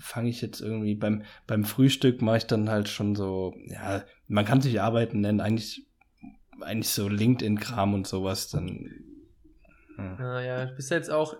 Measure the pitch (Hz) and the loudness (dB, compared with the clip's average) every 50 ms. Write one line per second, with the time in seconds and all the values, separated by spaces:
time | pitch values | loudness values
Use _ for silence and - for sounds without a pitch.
0 | - - - 123 117 120 117 - - 104 - - - 107 110 110 107 104 104 104 | -12 -10 -6 -2 -2 -2 -2 -2 -6 -8 -8 -8 -6 -4 -4 -2 0 0 0 0
1 | 107 104 107 104 104 - - - _ - 113 107 104 104 - - 131 135 135 - | 2 0 0 0 -2 -8 -18 -16 _ -4 0 0 0 0 4 6 6 6 6 6
2 | - 131 123 127 120 110 113 113 - - 123 110 107 107 110 104 101 101 - - | 4 4 4 4 4 4 4 2 2 2 0 2 2 2 2 0 0 -2 -2 -2
3 | - 104 104 104 101 95 95 95 95 92 - - - - - - - 98 98 98 | 0 0 0 0 -2 -2 -2 -2 -4 -4 -6 -10 -14 -14 -14 -10 -6 -4 -4 -4
4 | - - - _ _ - 107 104 104 104 127 135 135 135 117 101 95 113 117 117 | -6 -8 -20 _ _ -2 0 2 2 4 4 4 4 4 2 2 2 2 2 2
5 | 117 110 - 107 101 104 107 101 87 104 110 110 - - - - - _ _ _ | 2 2 2 0 2 2 2 2 2 2 0 0 -2 -6 -12 -14 -16 _ _ _
6 | _ _ _ _ - - - _ _ _ - - - 73 104 113 - - - - | _ _ _ _ -20 -20 -20 _ _ _ -18 -14 -8 -6 -4 -4 -2 -2 -2 -2
7 | 104 101 104 101 107 123 127 123 107 107 107 104 - - 123 104 98 101 101 98 | 0 0 0 2 4 4 4 4 4 0 0 0 -2 -4 0 0 2 2 2 0
8 | 95 - - 95 95 95 95 95 - - - - 90 92 98 - - - - - | -2 -2 -4 -2 -2 -2 -2 -4 -4 -4 -4 -4 -4 -4 -8 -8 -12 -14 -16 -18
9 | - - - - - - _ _ - - - _ _ - - _ _ - - - | -20 -20 -20 -20 -20 -20 _ _ -20 -20 -20 _ _ -20 -20 _ _ -20 -14 -12
10 | 101 92 92 104 127 123 123 127 123 127 127 127 131 131 131 - 139 - 170 170 | -10 -10 -8 -8 -8 -6 -6 -6 -6 -4 -4 -4 -4 -6 -6 -8 -6 -2 -2 -2
11 | 160 - 156 156 156 151 156 - | -2 0 0 0 0 0 -4 -8